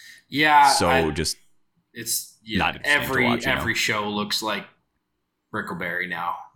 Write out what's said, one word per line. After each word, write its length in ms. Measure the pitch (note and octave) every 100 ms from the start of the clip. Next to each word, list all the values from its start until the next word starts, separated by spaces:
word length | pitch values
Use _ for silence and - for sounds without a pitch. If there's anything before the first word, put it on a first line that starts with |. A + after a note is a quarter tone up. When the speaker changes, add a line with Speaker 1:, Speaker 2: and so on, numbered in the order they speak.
| - - _
Speaker 1:
Yeah, 400 | C3+ D#3 D3 C#3
Speaker 2:
so 200 | - F2
Speaker 1:
I, 220 | E2 D#2+
Speaker 2:
just 260 | D2+ D#2 - _ _ _ _ _
Speaker 1:
it's, 460 | A2+ A2+ - - -
yeah, 160 | A2 G2+
Speaker 2:
not 180 | E2 D2+
interesting 240 | D3 D3
to 40 | C3
Speaker 1:
every, 160 | C3
Speaker 2:
watch, 220 | B2 A#2 B2+
you 60 |
know? 60 | B2+
Speaker 1:
every 160 | A#2
show 340 | A2+ - A2 G#2
looks 340 | G#2 G#2 -
like 240 | A2 G2 - _ _ _ _ _ _ _ _
Brickleberry 560 | G#2+ G2 F2 F2+ F2 F2+
now. 280 | E2+ F2 - -